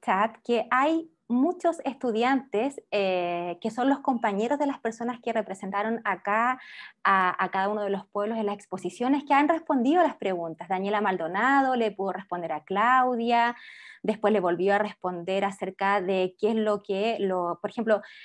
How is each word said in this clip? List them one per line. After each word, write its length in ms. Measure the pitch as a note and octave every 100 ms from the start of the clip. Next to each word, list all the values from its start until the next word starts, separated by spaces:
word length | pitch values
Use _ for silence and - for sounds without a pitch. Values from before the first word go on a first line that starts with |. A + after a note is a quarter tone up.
chat, 360 | - F#3+ A3 -
que 240 | - A#3 A3+
hay 400 | B3+ C#4+ E4 D#4+ _ -
muchos 540 | A#3+ D4+ F4+ E4+ E4
estudiantes, 960 | - A#3 B3+ A3 A#3+ C4+ C4 G3+ C4 C#4 -
eh, 680 | G#3 F#3+ F#3 F3 F3 F3 E3+
que 80 | A3+
son 180 | A3+ C4
los 120 | C#4
compañeros 580 | C#4 A#3+ A#3 G3 A#3 C#4+
de 80 | C#4+
las 120 | C#4
personas 420 | A3+ A3+ A#3+ A#3+
que 100 | A#3+
representaron 720 | A3+ G#3+ F#3+ F#3+ G3+ A3 A3+
acá 560 | G#3+ F#3+ - G#3+ A#3+ B3+ - - - _
a, 400 | - G3 F#3 -
a 80 | F#3
cada 200 | F#3+ G3
uno 120 | G#3+
de 60 | G3+
los 180 | G3 G3
pueblos 300 | G3+ G#3 A3+
en 80 | G#3
las 100 | G3+
exposiciones, 680 | - F#3 F3 - B3 C#4+
que 80 | -
han 160 | C#4 D4
respondido 520 | E4 E4 C#4+ A#3+ F4
a 40 |
las 120 | D#4+ -
preguntas. 520 | G3 F3+ E3+ D#3+ F3
Daniela 320 | F#3 G3 G#3
Maldonado 760 | G#3 F#3 E3 F#3 B3 C#4 C4+ B3+
le 160 | A3
pudo 200 | G#3 G3
responder 400 | F3+ - F3 E3
a 120 | D3+
Claudia, 920 | - G3 A3+ B3+ B3+ A#3+ A#3 A#3 A#3 A#3+ - - - -
después 320 | G3 G#3 G#3
le 60 | G#3+
volvió 340 | F3 E3+ F#3+
a 40 | G3+
responder 680 | G#3 - F#3 F3+ E3+ F#3+ G3
acerca 560 | G3 F#3+ F#3+ G3 G3+
de 320 | F#3 F#3+ F#3 -
qué 120 | G#3+
es 60 | A3
lo 260 | G#3+ G#3
que, 340 | - F#3+ G#3+ A3+
lo, 380 | G3 F#3 F3 F3
por 80 | G3+
ejemplo, 320 | - A3+ G#3 - -